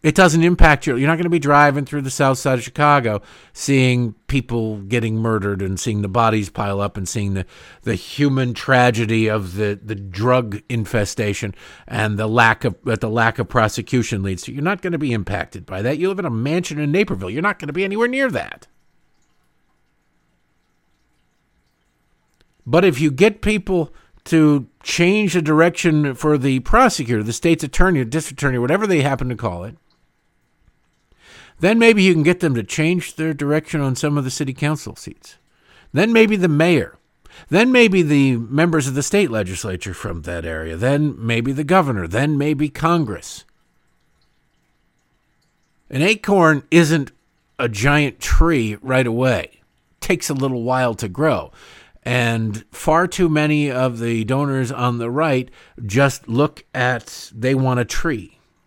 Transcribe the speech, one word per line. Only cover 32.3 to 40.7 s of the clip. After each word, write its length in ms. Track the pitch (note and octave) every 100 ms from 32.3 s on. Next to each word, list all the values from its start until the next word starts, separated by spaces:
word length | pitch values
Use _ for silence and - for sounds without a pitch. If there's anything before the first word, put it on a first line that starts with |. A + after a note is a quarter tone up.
| F3+
them 140 | E3+
to 80 | A#2
change 520 | G2 - D#3 F3+ -
their 200 | - D#3+
direction 460 | C#3+ C#3+ D3+ - D#3
on 140 | C#3
some 240 | B2+ D3+ D3
of 60 |
the 60 | C3
city 220 | - C3+
council 440 | B2+ D3 D3+ - -
seats. 400 | - - - _ _ _ _ _ _
Then 200 | - A3
maybe 240 | A3+ A3 G#3
the 120 | F3
mayor. 480 | D3 E3 D#3 E2+ - _ _ - - -
Then 220 | E3+ A#3+
maybe 320 | B3+ A3+ F#3
the 340 | D#3 C#3+ C3+ A#2+
members 500 | A2+ C#3 E3+ D#3+ C3+
of 60 |
the 80 | C3+
state 280 | C#3 G3 G3
legislature 640 | A2+ F#2 F#2 G#2+ F#2 G2+
from 280 | F2 G#2 E2+
that 220 | D#2 E2+
area. 320 | E2 D#2+ E2